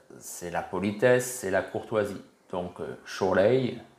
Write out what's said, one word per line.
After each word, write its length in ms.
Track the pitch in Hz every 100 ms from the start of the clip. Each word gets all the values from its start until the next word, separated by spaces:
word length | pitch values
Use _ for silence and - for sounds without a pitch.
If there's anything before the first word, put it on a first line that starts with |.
| _ -
c'est 320 | - - 87
la 120 | 85
politesse, 760 | - 92 101 104 127 127 123 -
c'est 120 | 95
la 100 | 92
courtoisie. 580 | - 110 - 110 101 92 - _ _
Donc, 300 | 92 90 -
euh, 160 | 76 62
Shurei, 760 | - - 98 92 101 131 120 - -